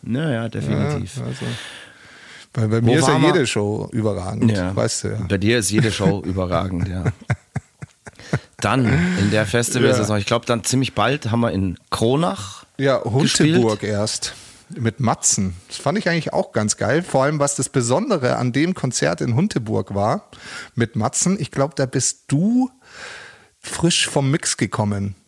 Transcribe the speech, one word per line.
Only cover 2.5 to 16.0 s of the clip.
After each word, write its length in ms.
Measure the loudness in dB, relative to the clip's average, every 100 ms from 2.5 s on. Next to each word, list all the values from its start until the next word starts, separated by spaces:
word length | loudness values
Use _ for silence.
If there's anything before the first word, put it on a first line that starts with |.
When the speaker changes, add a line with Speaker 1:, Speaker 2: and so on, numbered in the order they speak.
Speaker 2:
Weil 140 | -2 0
bei 140 | 4
Speaker 1:
Wo 40 | 4
Speaker 2:
mir 120 | 6
ist 80 | 6
ja 60 |
Speaker 1:
waren 80 | 6
wir? 60 | 6
Speaker 2:
jede 180 | 4 2
Show 400 | 0 0 -2 -4
überragend, 600 | -2 -2 -2 -4 0 2
Speaker 1:
Ja. 240 | 2 0 0
Speaker 2:
weißt 280 | -2 -2
du 40 | -4
ja. 80 | -4 -2
Speaker 1:
Bei 80 | 0
dir 200 | 2 2
ist 120 | 2
jede 200 | 2 2
Show 300 | 2 2 2
Speaker 2:
<laughs> 40 | -2
Speaker 1:
überragend, 600 | -2 0 0 0 -2 -4
ja. 180 | -2 -4 -4 -6 -6 _ -12 -12 _ -20 _ -20 _ -6 -6 -6 -4
Dann 260 | 0 2 2 2 2 2
in 120 | 2
der 140 | 2 2
Festivalsaison, 720 | 0 0 2 2 4 2 0
Speaker 2:
Ja. 20 |
Speaker 1:
ich 60 | 0
glaub, 200 | -2 0
dann 180 | -2
ziemlich 300 | 2 0 0
bald 380 | 0 0 0 -2
haben 80 | 0
wir 120 | 0
in 260 | 0 -2 -4 _
Kronach 760 | 0 2 2 0 -4 -10 -16 -20 _
Speaker 2:
Ja, 220 | 2 2
Speaker 1:
gespielt. 560 | 2 2 2 4 4 6
Speaker 2:
Hunteburg 280 | 4 2
erst. 500 | -2 -2 -2 -2 -8 -10 -20 -20 _
Mit 320 | -4 -4 0
Matzen. 540 | 0 0 0 0 -2 -4 -12
Das 100 | -6
fand 200 | -2
ich 100 | -2